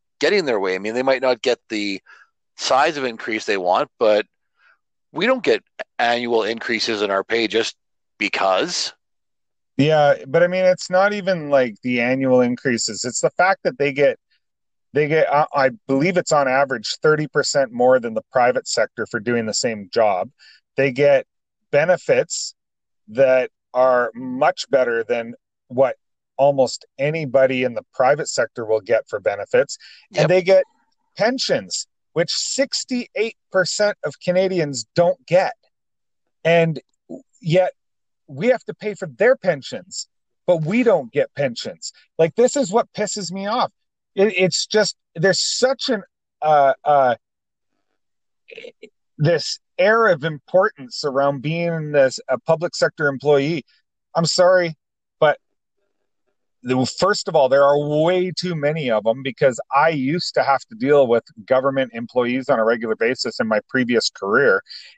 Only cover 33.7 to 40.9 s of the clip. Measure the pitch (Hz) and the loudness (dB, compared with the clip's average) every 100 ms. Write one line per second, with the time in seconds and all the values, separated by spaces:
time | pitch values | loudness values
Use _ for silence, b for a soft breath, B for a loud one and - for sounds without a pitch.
33.7 | - 208 - 151 - - 180 190 185 147 | 0 -2 -2 -8 -8 -2 0 0 0 -4
34.7 | 131 - - 170 185 - 175 160 - _ | -6 -6 0 0 0 0 0 0 -4 _
35.7 | _ _ _ _ _ _ _ 160 170 165 | _ _ _ _ _ _ _ 2 2 2
36.7 | 143 - _ - - - _ 180 175 185 | -2 -10 _ -20 -20 -20 _ 0 2 2
37.7 | - _ _ _ _ - 135 220 247 - | -2 _ _ _ _ -18 -4 0 0 -4
38.7 | 185 214 190 175 123 226 269 190 147 - | -12 -10 -8 -10 0 2 2 -2 -4 -6
39.7 | 110 90 - - _ _ _ - 175 151 | -14 -14 -16 -16 _ _ _ -2 0 0
40.7 | 226 240 | 0 2